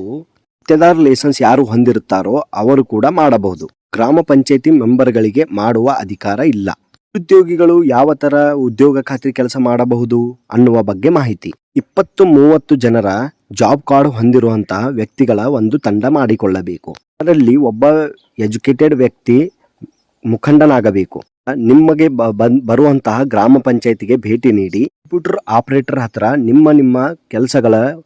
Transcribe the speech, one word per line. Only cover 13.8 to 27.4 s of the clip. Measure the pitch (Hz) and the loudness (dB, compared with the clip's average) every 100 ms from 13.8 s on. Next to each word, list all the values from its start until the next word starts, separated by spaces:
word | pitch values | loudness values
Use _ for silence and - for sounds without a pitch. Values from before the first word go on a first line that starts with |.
ಕಾರ್ಡ್ | - 139 143 | 0 0 0
ಹೊಂದಿರುವಂತಹ | 117 117 127 113 110 98 95 123 | 0 2 2 2 -2 -4 -6 -6
ವ್ಯಕ್ತಿಗಳ | 123 110 - 123 107 | -6 -6 -2 0 0
ಒಂದು | 120 135 110 143 | -2 -2 -2 -2
ತಂಡ | 110 104 123 | -2 -2 -2
ಮಾಡಿಕೊಳ್ಳಬೇಕು. | 147 120 110 101 92 90 85 - - _ - | 0 0 -2 -2 -4 -6 -12 -14 -20 _ -6
ಅದರಲ್ಲಿ | 156 160 117 135 | 0 2 2 2
ಒಬ್ಬ | 131 110 143 156 147 - _ - | 0 0 2 2 -2 -8 _ -8
ಎಜುಕೇಟೆಡ್ | 107 110 - 123 151 139 | -6 -4 -2 0 0 2
ವ್ಯಕ್ತಿ | 123 - - 123 175 - _ _ - _ _ _ 117 | -2 -2 0 0 0 -6 _ _ -20 _ _ _ -6
ಮುಖಂಡನಾಗಬೇಕು. | 113 - 151 151 127 110 98 90 - - _ - 139 | -4 2 4 4 2 0 -2 -4 -8 -18 _ -10 -4
ನಿಮಗೆ | 113 139 160 151 156 | 2 4 4 2 0
ಬ-, | 127 117 | 0 -4
ಬನ್-, | 104 120 131 117 | 0 0 0 0
ಬರುವಂತಹ | 117 147 135 117 113 | 2 2 2 -2 -2
ಗ್ರಾಮ | 139 110 113 135 | -2 0 4 4
ಪಂಚಾಯತಿಗೆ | 127 120 120 113 101 123 | 2 -2 -2 -4 -2 -4
ಭೇಟಿ | 104 117 127 | -2 -2 0
ನೀಡಿ | 104 95 98 139 | 0 -2 -4 -6
ಕಂಪ್ಯೂಟರ್ | - _ 175 170 - - | -8 _ -6 -4 -6 -4
ಆಪರೇಟರ್ | 113 127 135 127 135 | -4 -2 -4 -4 -6
ಹತ್ರ | 117 - 107 143 | -6 -4 -4 -2
ನಿಮ್ಮ | 113 135 156 | 2 2 4
ನಿಮ್ಮ | 151 131 123 135 170 _ | 4 2 0 -4 -8 _
ಕೆಲಸಗಳ | 113 | -6